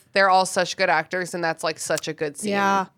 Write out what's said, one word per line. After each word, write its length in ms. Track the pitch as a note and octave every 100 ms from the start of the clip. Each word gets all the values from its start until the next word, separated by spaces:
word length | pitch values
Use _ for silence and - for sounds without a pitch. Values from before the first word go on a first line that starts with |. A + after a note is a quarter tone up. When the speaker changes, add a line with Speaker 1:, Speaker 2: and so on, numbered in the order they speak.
| _
Speaker 1:
they're 160 | G3+ G3
all 180 | F#3 F#3
such 280 | G3 F3+ -
good 140 | F#3
actors, 460 | D#3+ D#3+ F#3 E3+ F3
and 80 |
that's, 200 | E3 D#3+
like, 140 | E3+ D#3
such 300 | - D#3 -
a 60 |
good 220 | D#3 D#3 C#3+
scene. 140 | G#3
Speaker 2:
Yeah, 320 | G3+ G3 G3 F#3